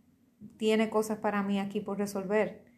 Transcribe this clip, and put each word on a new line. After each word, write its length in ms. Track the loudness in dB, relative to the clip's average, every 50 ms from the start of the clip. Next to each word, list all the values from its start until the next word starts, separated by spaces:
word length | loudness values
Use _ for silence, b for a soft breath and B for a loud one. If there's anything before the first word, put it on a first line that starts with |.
| _ _ _ _ _ _ _ -20 -20 -18 -8
tiene 320 | -2 2 2 4 4 4 2
cosas 280 | 2 0 0 0 -2 -2
para 240 | -2 0 0 0 0
mí 180 | 0 0 0
aquí 200 | 0 -2 -4 -4
por 180 | -4 -4 -4 -4
resolver. 680 | -4 -4 -4 -4 -2 0 2 2 2 2 -2 -10 -18 b b